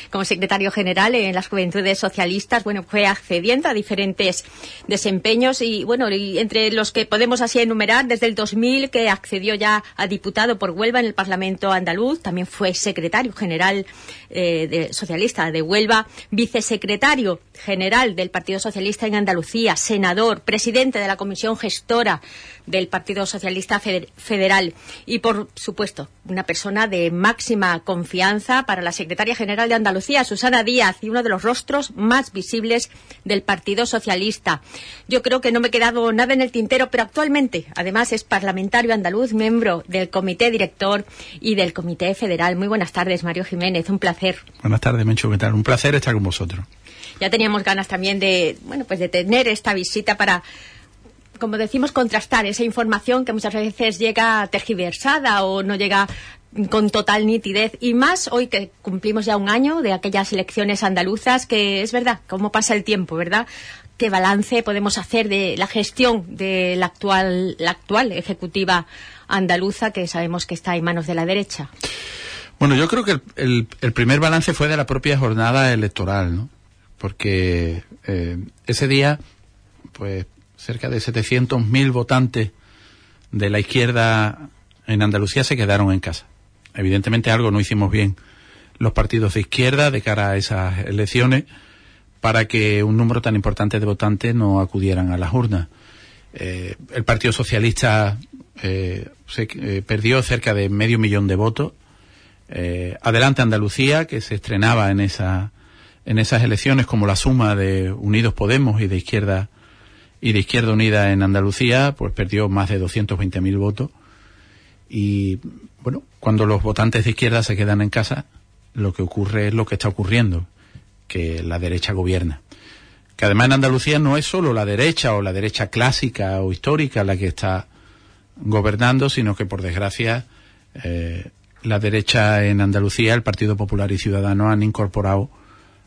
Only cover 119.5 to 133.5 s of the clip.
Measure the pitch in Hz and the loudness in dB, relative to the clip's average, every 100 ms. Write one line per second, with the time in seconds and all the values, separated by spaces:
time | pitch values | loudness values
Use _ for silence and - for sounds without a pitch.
119.5 | 110 107 98 110 101 92 117 110 85 87 | 0 0 -2 -2 -2 0 2 2 0 -4
120.5 | _ _ - - _ - 92 82 82 82 | _ _ -20 -20 _ -10 -4 -2 -2 -4
121.5 | 87 87 87 - 95 90 92 85 71 - | -4 -2 -2 -2 -2 0 0 0 -4 -12
122.5 | - - - - - _ - 104 101 127 | -20 -20 -20 -20 -20 _ -2 2 4 4
123.5 | 135 135 131 - 147 147 147 147 185 160 | 4 4 2 2 2 4 2 0 0 2
124.5 | 113 101 104 156 160 127 104 98 92 104 | 2 2 2 2 2 0 0 0 -2 -2
125.5 | - 104 113 123 - 127 - 98 95 95 | -2 -4 0 0 0 -2 -2 -2 -2 -2
126.5 | 92 - 156 143 117 98 92 95 - 95 | -2 0 0 0 -2 0 0 -2 -2 -2
127.5 | 92 - - - - - _ _ - 104 | -4 -6 -16 -20 -20 -20 _ _ -10 -2
128.5 | 107 104 107 123 131 139 135 107 101 95 | 0 2 2 2 4 2 0 0 -2 -4
129.5 | 98 92 90 101 - 113 120 - - - | -4 -4 -2 -2 -2 -2 -2 -6 -18 -20
130.5 | _ _ - 85 85 85 85 - - _ | _ _ -12 -6 -6 -6 -8 -12 -18 _
131.5 | _ 117 107 104 107 101 120 104 104 101 | _ -4 0 0 0 2 2 4 4 4
132.5 | 101 98 101 98 - 110 117 113 98 107 | 4 2 2 2 2 2 2 0 0 0